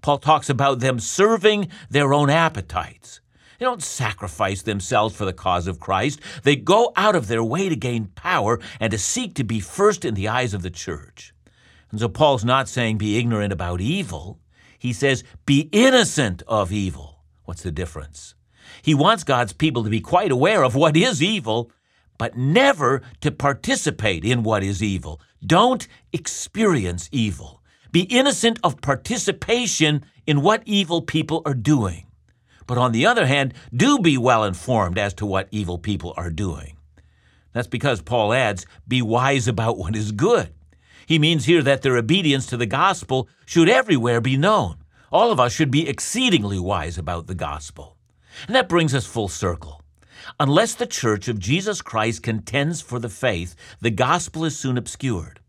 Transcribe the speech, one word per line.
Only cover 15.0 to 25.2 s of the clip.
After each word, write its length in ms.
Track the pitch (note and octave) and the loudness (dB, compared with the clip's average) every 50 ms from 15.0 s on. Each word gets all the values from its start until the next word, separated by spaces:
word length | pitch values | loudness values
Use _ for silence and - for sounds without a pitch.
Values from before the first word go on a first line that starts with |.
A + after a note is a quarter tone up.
| C#3 C#3 C3+ - - - - - _ | 2 2 2 0 -2 -12 -20 -14 _
be 240 | - C#3+ C#3 D#3 D#3 - | 2 2 2 2 2 2
innocent 680 | G#3 A#3+ C4+ C4 B3+ G#3+ C3+ - D3+ C3+ G#2+ F#2 E2 - | 4 6 6 6 6 4 2 0 -2 -2 -2 -2 -6 -6
of 240 | - A2+ G#2+ G2+ F2 | -2 0 0 0 0
evil. 520 | G2 G#2 G2 F#2 C#2+ C#2 C#2+ D2+ - _ _ _ _ _ _ | -2 -4 -4 -4 -6 -8 -14 -18 -20 _ _ _ _ _ _
What's 180 | - F2+ - - | -16 -16 -10 -10
the 100 | F#2+ D#2 | -10 -8
difference? 640 | D#2 F2+ F2 - D#2+ D2 C#2+ - - - - - _ _ _ _ _ _ - - - _ | -8 -8 -10 -10 -14 -16 -16 -18 -20 -20 -20 -20 _ _ _ _ _ _ -20 -20 -6 _
He 120 | - D#3+ | 2 2
wants 300 | C3+ D3 F#3 A3+ G3 D#3+ | 4 4 4 2 2 2
God's 300 | - C#3 A#2+ B2 G2+ - | 0 2 2 2 -2 -2
people 280 | - D#3 D#3+ C3 B2 A2 | -2 -2 0 0 0 -2
to 40 | G#2+ | -2
be 140 | G#2+ A2+ - | -2 -2 -2
quite 280 | - - F3 G#3 F#3+ | 2 2 2 2 2
aware 320 | C3+ B2 C3+ F#3 A3 G3+ C#3+ | 2 2 4 4 4 4 4
of 120 | B2+ G#2+ | 4 4
what 240 | C3+ D#3 D#3+ D3 D#3+ | 4 4 4 6 4
is 240 | G3+ B3+ A3 C3 D3 | 4 4 2 2 0
evil, 500 | G3 A3 G3+ B2+ A2+ A2 A#2 A#2+ A#2 _ _ _ _ _ _ _ _ _ _ | 0 0 -2 -2 -2 -2 -2 -2 -6 _ _ _ _ _ _ _ _ _ _
but 180 | A2+ A2+ - | -6 -6 -4
never 640 | A#2 B2+ C3+ D#3+ A3+ C4+ C#4 C4+ E3+ C#3+ B2 C3+ C3+ - - - _ - | -2 0 2 4 4 4 4 4 2 2 2 0 0 -2 -10 -20 _ -4
to 80 | D3+ | -4
participate 920 | - - - C#3+ C#3 - - G#3 C4+ B3+ - D#3+ G2+ - G2+ A2 F#2+ D#2+ D2+ | -2 0 0 0 0 0 -2 -2 -2 0 0 -4 -4 0 -2 -2 -2 0 0
in 200 | G#2+ B2+ A#2+ A2+ | 0 0 0 0
what 200 | G#2+ A2 G#2 F#2+ | 0 0 0 0
is 200 | G2 G2+ F2 A2 | -2 -2 -2 -2
evil. 360 | G#2+ G2 F2+ - D2+ D#2+ D#2 | -2 -4 -4 -6 -10 -14 -14